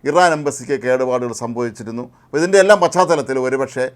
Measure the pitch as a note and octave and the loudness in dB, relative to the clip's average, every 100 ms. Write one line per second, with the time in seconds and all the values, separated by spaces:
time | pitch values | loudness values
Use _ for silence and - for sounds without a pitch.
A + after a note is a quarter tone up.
0 | - D#3 F3+ D#3 C#3+ - B2+ C3+ B2 B2+ | 0 2 2 2 -4 -8 -6 -4 0 0
1 | B2+ B2+ B2 A2+ A#2 A#2+ A#2+ G#2 A2 A#2 | 0 -2 -4 -8 -8 -6 -6 -8 -12 -12
2 | B2+ _ _ D3 F3 G3 F#3+ G3+ F3 F3+ | -12 _ _ -4 2 4 6 6 4 2
3 | F3 D#3+ B2 C3 B2+ C3 B2+ C3+ B2+ | 2 0 0 -2 -2 -2 -4 -4 -8